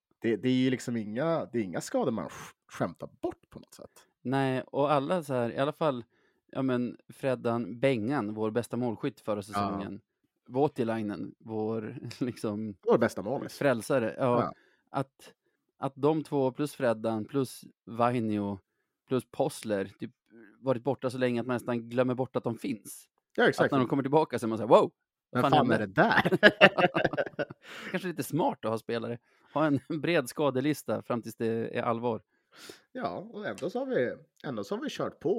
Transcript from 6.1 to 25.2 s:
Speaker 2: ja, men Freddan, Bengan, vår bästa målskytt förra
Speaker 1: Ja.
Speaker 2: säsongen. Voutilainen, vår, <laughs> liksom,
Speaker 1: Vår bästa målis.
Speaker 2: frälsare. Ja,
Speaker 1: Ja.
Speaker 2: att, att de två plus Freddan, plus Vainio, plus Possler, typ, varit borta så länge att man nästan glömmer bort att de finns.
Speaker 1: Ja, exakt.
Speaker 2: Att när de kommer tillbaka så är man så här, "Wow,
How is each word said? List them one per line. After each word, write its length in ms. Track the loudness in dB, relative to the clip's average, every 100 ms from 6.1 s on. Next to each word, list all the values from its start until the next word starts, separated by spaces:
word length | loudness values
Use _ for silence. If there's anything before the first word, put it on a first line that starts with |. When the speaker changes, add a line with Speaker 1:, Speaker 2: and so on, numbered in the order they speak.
| _ _ _ _
Speaker 2:
ja, 160 | -4
men 360 | 0 0 -2 -8 _
Freddan, 720 | -6 -2 0 0 -2 -2 0
Bengan, 540 | 2 2 0 -2 -2
vår 160 | -2 -2
bästa 260 | -2 -2 -2
målskytt 440 | -2 -2 -6 -6
förra 180 | -4 -4
Speaker 1:
Ja. 40 |
Speaker 2:
säsongen. 580 | -2 -2 -2 -2 -6 -10 _ _ _ _ -4
Voutilainen, 840 | 2 2 2 -2 -2 -4 -6 -10 -12
vår, 600 | -8 -4 -2 -4 -6 -10
<laughs> 200 | -12 -6
liksom, 560 | -6 -4 -4 -4 -6 -6
Speaker 1:
Vår 160 | 2 4
bästa 240 | 4 0
målis. 360 | -4 -6 -6 0
Speaker 2:
frälsare. 560 | 2 2 2 0 0 0
Ja, 220 | 2 4
Speaker 1:
Ja. 120 | 2 -4 _ _ _
Speaker 2:
att, 440 | -6 -6 _ -20 _ _ _ _ -10
att 140 | -8 0
de 280 | 2 2
två 280 | 0 0 0
plus 220 | 0 -6
Freddan, 500 | 0 0 2 0 -2
plus 400 | -2 -2 -2 -6 -20 _ -12
Vainio, 720 | 0 2 2 0 0 -2 -6 _ _ _ _ -4
plus 160 | -4 -4
Possler, 540 | -2 -2 -2 -2 -2 -2 -8
typ, 120 | -14 _ _ -20 -20 -6
varit 220 | -2 0
borta 260 | 0 -2 -2
så 80 | 0
länge 220 | 0 0
att 60 | -2
man 80 |
nästan 340 | -2 -2 -4 -2
glömmer 260 | 0 2
bort 220 | 2 -2 -2
att 80 |
de 140 | -4 -4
finns. 500 | -4 -6 -8 -18 -20 _ _ 2
Speaker 1:
Ja, 120 | 2
exakt. 160 | 4 4
Speaker 2:
Att 40 |
när 60 | 4
de 100 | 2
kommer 140 | 2
tillbaka 360 | 4 4 4 -2
så 80 | -2
är 20 |
man 100 | -2
så 60 |
här, 40 | 6
"Wow, 240 | 8 6 _ _ _